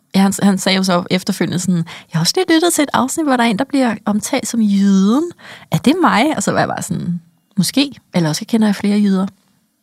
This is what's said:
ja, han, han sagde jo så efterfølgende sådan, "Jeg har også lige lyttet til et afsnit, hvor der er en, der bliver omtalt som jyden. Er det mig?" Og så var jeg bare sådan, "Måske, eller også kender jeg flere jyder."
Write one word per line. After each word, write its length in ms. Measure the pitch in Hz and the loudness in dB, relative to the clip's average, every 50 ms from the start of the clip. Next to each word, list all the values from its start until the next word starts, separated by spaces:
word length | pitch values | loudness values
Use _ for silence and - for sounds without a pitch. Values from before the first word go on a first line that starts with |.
| _ _ - | _ _ 0
ja, 60 | 190 | 2
han, 120 | 190 196 196 - | 2 2 0 2
han 160 | - 202 190 190 | 0 0 0 2
sagde 180 | - 190 190 | 0 0 0
jo 60 | 190 | 0
så 220 | 190 185 175 175 - - | 2 0 0 0 0 -2
efterfølgende 480 | - 185 - - 190 - 175 - - 175 | -4 -2 -2 -4 -2 -2 -2 -2 -2 0
sådan, 180 | 180 185 180 | 2 2 2
"Jeg 80 | 170 165 - - - - _ | 2 -2 -6 -10 -20 -20 _
har 80 | - 160 | -4 -2
også 120 | 165 202 - | -2 0 0
lige 180 | 370 370 359 330 | -2 0 2 2
lyttet 180 | 320 359 349 | 2 2 2
til 100 | - - | 0 0
et 80 | 294 277 | -2 0
afsnit, 340 | - - 233 262 - 330 320 | 0 0 0 0 -2 -2 0
hvor 100 | 285 262 | 0 0
der 80 | 247 233 | 2 2
er 40 | 233 | 0
en, 100 | 208 190 | 0 -2
der 60 | 269 | -4
bliver 300 | - - 277 262 233 214 - - | -2 0 0 0 0 -2 -4 -4
omtalt 440 | - 202 214 - - - 254 - - | -2 -2 -2 -2 -2 -4 -4 -4 -4
som 120 | - 233 | -2 0
jyden. 680 | 220 208 196 196 196 202 196 190 190 202 233 277 339 349 - _ - - - - - _ | 2 2 2 4 4 4 4 4 4 4 2 2 0 -4 -8 _ -20 -20 -20 -20 -8 _
Er 80 | - 160 | -4 0
det 160 | - 226 311 381 | 2 2 2 4
mig?" 360 | 320 220 185 202 247 311 285 | 2 2 2 2 2 2 0
Og 60 | - | -2
så 100 | - - | -2 -2
var 60 | - 190 | 0 0
jeg 100 | 143 67 | -2 -2
bare 140 | - - | -4 -8
sådan, 380 | - - 180 - - 175 175 175 - _ _ _ _ _ _ | -6 -6 -6 -6 -4 -6 -6 -6 -8 _ _ _ _ _ _
"Måske, 380 | - 170 - - 254 285 285 - - _ _ - | -4 -4 -2 0 -2 -2 -2 -4 -14 _ _ -2
eller 140 | 180 165 156 | -2 0 0
også 160 | 151 - 226 - | -2 -4 -4 -4
kender 180 | - 226 214 208 | 0 0 2 0
jeg 80 | 196 | 0
flere 220 | - - 202 202 208 | 0 0 0 2 2
jyder." 260 | 208 202 190 185 190 190 - _ _ _ _ _ _ _ _ _ | 2 2 2 0 -2 -4 -8 _ _ _ _ _ _ _ _ _